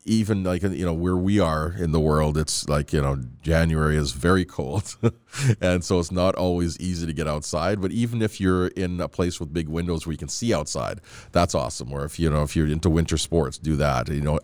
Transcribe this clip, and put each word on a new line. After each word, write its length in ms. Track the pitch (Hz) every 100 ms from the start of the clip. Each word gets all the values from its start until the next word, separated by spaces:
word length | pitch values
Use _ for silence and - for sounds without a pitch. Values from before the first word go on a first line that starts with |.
| 107
even, 380 | 113 104 98
like, 200 | 92 90
you 220 | 98 76 90
know, 80 |
where 240 | 82 90 90
we 220 | 95 101
are 360 | 82 78 82 87
in 140 | 82
the 80 | 78
world, 380 | 76 76 76 76
it's 300 | 76 - -
like, 240 | 78 71
you 80 | 78
know, 160 | 69 67 62 -
January 540 | 80 82 82 78 78 76
is 160 | 69
very 320 | 67 87 92 87
cold. 500 | - 69 82 - -
<laughs> 120 | 117 - _ 131 135 107
And 220 | 92 90
so 160 | - 90
it's 120 | 85
not 220 | 90 92 -
always 440 | 90 87 85 -
easy 260 | 90 85 82
to 80 |
get 140 | 76 76
outside. 520 | 73 - 78 90 104
But 100 | 92
even 300 | 110 117 117
if 200 | 107 -
you're 260 | 92 92 90
in 320 | - 90 87
a 60 | 78
place 320 | - 87 -
with 140 | 76
big 140 | 85 76
windows 360 | 82 87 80 82
where 40 |
you 40 | 73
can 100 | 73
see 240 | - 117
outside, 480 | 87 76 73 50 - - - -
that's 200 | 87 87
awesome. 380 | 73 62 - 64
Or 100 | 69 73
if, 120 | -
you 100 | 80
know, 100 | 76
if 140 | 73 82
you're 120 | 76
into 220 | 78 87
winter 280 | 80 82 82
sports, 400 | - 82 67 -
do 160 | 78 71
that. 340 | 73 64 69
You 120 | 73
know, 180 | 73 76